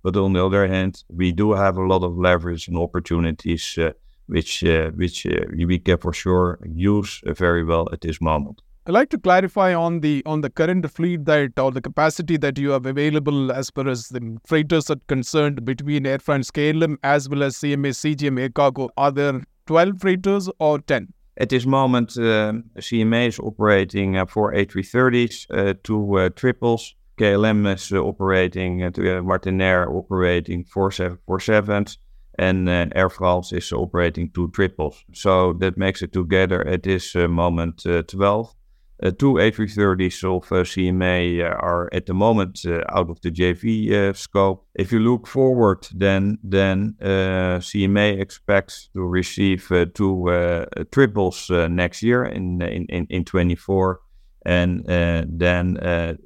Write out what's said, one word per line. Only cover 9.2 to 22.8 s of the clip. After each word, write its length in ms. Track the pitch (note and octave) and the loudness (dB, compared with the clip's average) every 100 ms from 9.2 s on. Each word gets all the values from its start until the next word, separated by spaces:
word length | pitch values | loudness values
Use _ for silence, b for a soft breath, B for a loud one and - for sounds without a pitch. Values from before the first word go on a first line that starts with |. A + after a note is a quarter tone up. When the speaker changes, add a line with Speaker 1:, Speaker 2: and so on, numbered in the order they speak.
| F#3+ F3+ F#3+ - F#3+ | 4 4 4 2 2
Speaker 2:
on 260 | E3+ E3+ E3+ | 2 0 0
the, 220 | D3+ D3 D#3 | 0 -2 -2
on 160 | D#3 | -4
the 80 | C#3+ | -4
current 400 | - D#3+ F#3 D#3 | 0 0 0 -2
fleet 340 | - F3 F3 | -2 -2 -2
that, 340 | C#3+ D3+ C#3 B2+ | 2 2 2 0
or 120 | C3+ | -2
the 80 | C3 | -2
capacity 560 | C3 - D#3 - E3 D#3+ | -6 0 0 0 -2 0
that 200 | C#3+ C3+ | 0 -2
you 120 | C#3 | 0
have 160 | C#3 B2+ | 0 -2
available 640 | C3+ D3+ D3+ C#3+ C#3+ C3 | -2 0 0 0 -2 -2
as 200 | B2+ C3 | -4 -6
far 180 | - C3+ | -4 -4
as 200 | B2 A#2 | -4 -6
the 300 | B2+ A#2 A2+ - | -10 -10 -10 -2
freighters 440 | D#3+ D3+ D#3+ - | 0 2 0 0
are 100 | C#3+ - | -4 -2
concerned 560 | C3+ B2 D#3+ D3 C#3 | -4 0 0 0 -2
between 420 | A#2+ B2+ C#3+ D3 C3+ | -6 -6 -2 -2 0
Air 120 | C#3 | -2
France 320 | - C#3+ B2 | 0 -2 -2
K 200 | - D3 | -2 0
L 140 | D#3 | 2
M 140 | E3 D3 | 0 0
as 260 | C#3 D3 C3+ | 0 0 0
well 140 | C#3+ | -2
as 140 | C#3 A#2+ | -2 -2
C 160 | D3 | -2
M 120 | C#3 | -2
A 80 | C#3 | -2
C 220 | B2+ D3+ | -2 -4
G 120 | C#3+ C#3+ | -2 -2
M 120 | B2+ | -2
Air 120 | C3 | -2
Cargo. 400 | A#2 C#3+ C3 B2+ - | 2 2 2 -6 0
Are 140 | C#3+ | 0
there 320 | C#3 C#3+ C3 - _ - | 2 -2 -2 -8 _ 0
twelve 340 | D#3+ F#3 F#3 | 4 4 2
freighters 500 | F#3+ F#3 G3 G3+ F#3 - | 0 0 0 0 -2 -2
or 220 | D#3 D3 | 0 0
ten? 320 | - C3 F2+ - _ - | 0 -2 -2 -20 _ -6
Speaker 1:
At 100 | A2+ | 0
this 180 | B2+ B2+ | 0 2
moment, 500 | C3+ C3 B2 A#2 B2 | 2 4 2 0 0
um, 460 | A#2 A2 G#2+ A2 A2+ | 2 2 0 -4 -10
C 220 | - | -14